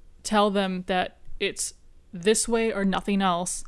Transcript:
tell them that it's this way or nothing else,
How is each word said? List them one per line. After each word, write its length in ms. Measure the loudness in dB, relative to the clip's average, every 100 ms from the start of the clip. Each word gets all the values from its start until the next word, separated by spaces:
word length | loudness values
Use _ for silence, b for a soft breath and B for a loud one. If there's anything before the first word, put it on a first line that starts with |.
| -20 -12
tell 280 | 0 2 4
them 320 | 2 0 -2 -2
that 300 | -2 -2 -6 -10 -4
it's 360 | -4 -2 -8 -8 -20 -20 -16
this 320 | -2 2 2 2
way 280 | 0 0
or 100 | 0
nothing 380 | 0 0 0 0
else, 420 | 2 0 -2 -6